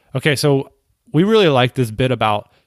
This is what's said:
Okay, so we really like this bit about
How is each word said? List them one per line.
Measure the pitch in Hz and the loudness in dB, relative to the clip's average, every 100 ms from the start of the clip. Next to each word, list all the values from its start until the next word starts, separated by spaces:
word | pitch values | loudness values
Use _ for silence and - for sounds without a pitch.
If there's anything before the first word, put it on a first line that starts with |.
| _ | _
Okay, | 135 156 131 | -6 -2 0
so | 151 139 - _ _ _ _ | 0 0 -4 _ _ _ _
we | 147 | -2
really | 196 220 180 | 2 2 2
like | 131 127 | 2 0
this | - 117 | -2 -4
bit | 107 131 | -2 -2
about | 117 110 104 - _ | 0 -2 -2 -6 _